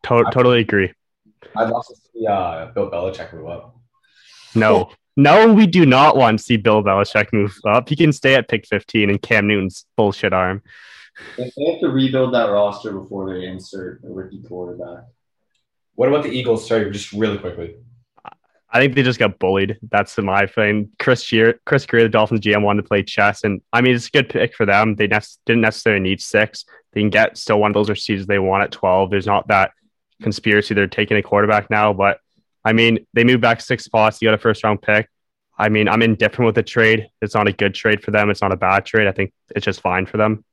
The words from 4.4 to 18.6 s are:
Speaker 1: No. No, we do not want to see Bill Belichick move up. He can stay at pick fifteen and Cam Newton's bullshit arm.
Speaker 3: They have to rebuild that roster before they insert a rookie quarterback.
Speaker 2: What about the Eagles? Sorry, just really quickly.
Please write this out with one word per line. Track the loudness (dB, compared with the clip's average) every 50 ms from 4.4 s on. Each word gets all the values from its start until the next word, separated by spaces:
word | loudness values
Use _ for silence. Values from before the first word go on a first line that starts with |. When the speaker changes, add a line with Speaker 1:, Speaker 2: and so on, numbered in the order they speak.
| -20 -6 -2
Speaker 1:
No. | 2 4 4 4 2 0 -4 -12 _ _ _ _
No, | 4 6 6 8 8 8 8 8
we | 6 6 4
do | 6 4 6
not | 6 6 6 6 4 4
want | 4 4 4 2 0
to | 0
see | -2 -2
Bill | 2 2 2 2 2
Belichick | 2 2 0 0 0 0 0 -2 -2 0
move | 0 -2 -2 -2 -6 -6 -2
up. | 0 0 0 0 -2
He | -2
can | 0 2 0
stay | 0 0 2 2 2
at | 2 2 0
pick | -6 -6 -4
fifteen | _ -6 -6 -6 -4 -2 0 0 0
and | 0 -2
Cam | -2 0 0 2 2
Newton's | 2 0 0 -2 -4 -8 -12 _ _ _
bullshit | 0 0 0 0 -2 -4 -2
arm. | 0 0 -2 -2 -4 -8 _ _ -20 -20 -20 -20 -20 -20 -20 _ _ -20 -20 -18 -14
Speaker 3:
They | -12 -12
have | -12 _ -6 -4 -4 -4 -2
to | -4 -4
rebuild | -2 -2 -2 -2 0 -2 -2 0 0
that | -2 -2
roster | 0 0 0 -2 -2 -4 -8 -12 -12
before | -12 -12 -14 -12 -12 -12 -10 -10
they | -10 -10 -12
insert | -12 -14 -16 -16 -16 -16 -14 -14 -14 -16 _
a | -20 -18
rookie | -16 -16 -16 -16 -18 -20
quarterback. | -20 -18 -14 -14 -14 -14 -14 -16 -16 -16 -18 -20 -20 _ _ _ _ _ _ _ _ _ _ _ _ _ _ _ _ _ _
Speaker 2:
What | -2 0 0
about | 0 0 -2
the | -4
Eagles? | -6 -6 -2 -2 -2 -2 -2
Sorry, | -2 -2 0 0 -2
just | -6 -10 -12 -10
really | -6 -4 -4 -2 -4 -6
quickly. | -8 -10 -10 -10 -14 -14 -14 -20 -20 _ _ _ _ _ _ _ _ -20 _ _ _ _ _ _